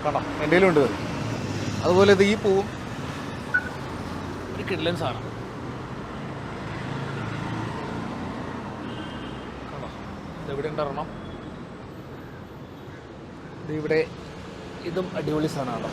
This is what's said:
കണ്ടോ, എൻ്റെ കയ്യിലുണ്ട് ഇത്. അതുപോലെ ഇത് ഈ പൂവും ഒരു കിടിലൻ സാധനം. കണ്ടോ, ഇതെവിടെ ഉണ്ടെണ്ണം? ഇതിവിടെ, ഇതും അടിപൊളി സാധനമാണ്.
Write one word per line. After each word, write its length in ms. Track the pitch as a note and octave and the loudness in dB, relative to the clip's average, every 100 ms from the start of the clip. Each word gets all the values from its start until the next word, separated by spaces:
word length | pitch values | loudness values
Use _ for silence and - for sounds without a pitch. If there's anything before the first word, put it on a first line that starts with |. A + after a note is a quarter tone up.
കണ്ടോ, 180 | D3+ C#3+ - - | 2 2 0 0
എൻ്റെ 100 | D3+ | 6
കയ്യിലുണ്ട് 260 | E3+ F#3+ D#3 | 8 10 10
ഇത്. 100 | B2+ G#2 - - - - - - - - D#3 | 8 4 -2 -2 -2 -2 -2 -2 -2 2 6
അതുപോലെ 280 | F3+ G3+ G3 | 10 10 10
ഇത് 60 | G3+ | 10
ഈ 40 | G#3+ | 6
പൂവും 240 | G#3 F#3+ - - - - - - - - - C6+ C6+ - - - - - - - - - | 6 6 4 -4 -6 -6 -6 -6 -6 -6 0 0 0 -6 -6 -6 -6 -6 -6 -6 -6 -6
ഒരു 80 | - | -2
കിടിലൻ 280 | F3 D#3+ F3 | 0 2 2
സാധനം. 240 | D3+ A2+ - - - - - - - - - - - - - - - - - - - - - - - - - A#5+ - - - - - - - - - - - - - - - - - - - | 0 -2 -6 -8 -8 -8 -6 -6 -8 -8 -8 -6 -6 -6 -6 -6 -6 -6 -4 -4 -4 -4 -4 -4 -2 -2 -2 -4 -4 -4 -4 -4 -6 -6 -6 -6 -6 -6 -6 -6 -6 -8 -8 -8 -8 -10 -10
കണ്ടോ, 180 | C#3+ C3 - - - - - | -8 -8 -8 -10 -8 -10 -8
ഇതെവിടെ 260 | - C#3 D3+ | -6 -4 -2
ഉണ്ടെണ്ണം? 360 | D3+ D3 C#3 D#3+ - - - - - - - - - - - - - - - - - - - - - - - - - D3 | 0 -2 -2 -6 -6 -10 -10 -10 -10 -12 -12 -12 -12 -12 -12 -12 -12 -14 -14 -14 -14 -14 -14 -14 -14 -14 -14 -12 -10 -4
ഇതിവിടെ, 340 | D3+ D3+ D#3 D#3 - - - - - - - F3 | -2 4 4 4 -2 -12 -12 -12 -10 -10 -8 -4
ഇതും 160 | E3+ F#3 D#3+ | -2 -2 -2
അടിപൊളി 320 | D3+ D3+ D#3 D3 | 2 2 2 0
സാധനമാണ്. 320 | B2+ A2+ A2+ | -2 -2 -4